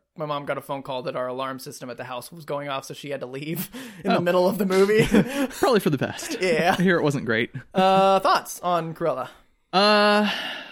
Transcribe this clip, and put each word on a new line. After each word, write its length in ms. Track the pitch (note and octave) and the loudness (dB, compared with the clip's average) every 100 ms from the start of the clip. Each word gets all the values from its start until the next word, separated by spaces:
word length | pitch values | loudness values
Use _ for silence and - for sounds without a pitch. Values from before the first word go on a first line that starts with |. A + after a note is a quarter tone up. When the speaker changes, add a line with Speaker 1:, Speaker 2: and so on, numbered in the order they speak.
| _ - | _ -12
Speaker 1:
my 100 | D3+ | -8
mom 180 | C#3+ | -6
got 120 | C#3+ C3+ | -6 -8
a 20 | |
phone 200 | C3+ C#3+ | -6 -10
call 180 | C3+ B2+ | -8 -8
that 140 | B2+ C3 | -6 -6
our 100 | B2+ | -6
alarm 320 | B2+ C3 C3 | -6 -8 -8
system 320 | D3 C3 C3 | -12 -16 -14
at 60 | A#2+ | -12
the 80 | |
house 260 | B2+ B2 - | -12 -12 -14
was 140 | E3+ | -16
going 240 | D3 C#3+ C#3+ | -8 -8 -6
off, 160 | C3+ | -8
so 100 | - | -8
she 160 | C#3+ C#3 | -14 -10
had 100 | C#3 | -10
to 60 | B2+ | -8
leave 440 | C3 D3 E3 - B3 B3+ | -10 -8 -8 -8 -12 -16
<laughs> 180 | G3 | -8
in 80 | F#3+ | -2
Speaker 2:
Oh. 20 | |
Speaker 1:
the 60 | G3 | 0
middle 280 | F3 F3+ F3+ | 2 2 2
of 100 | F#3 | 2
the 80 | G3 | 2
movie. 400 | F#3 G3 G#3+ A#3 | 4 4 4 4
Speaker 2:
<laughs> 520 | G#3 A#3 C#4 C4 - | 4 2 0 -4 0
Probably 220 | F#4+ A3 | 2 2
for 100 | F#3 | 2
the 80 | C#3 | 0
best. 420 | B2 - - D4 | -2 -6 -8 -4
Speaker 1:
Yeah. 360 | F#3 D#3 E3 F#3 | 0 2 2 2
Speaker 2:
I 40 | |
hear 140 | F3+ E3+ | 4 4
it 60 | |
wasn't 240 | C#3+ C#3 - | 2 0 -2
great. 240 | A2 A#2+ C3 - | -2 -2 -6 -6
Speaker 1:
Uh, 460 | - F#3+ F#3+ G3 F#3+ | 2 4 6 6 4
thoughts 400 | F#3+ F#4 - - | 4 0 -2 -8
on 340 | F3 F3 E3 | -2 -2 -2
Cruella? 340 | D#3 E3 C3 A#2+ - _ _ _ | -4 -4 -4 -8 -14 _ _ _
Speaker 2:
Uh, 580 | F3+ G#3 G#3 G#3 G#3 G#3 - - - - | 2 4 6 6 4 2 -2 -8 -12 -14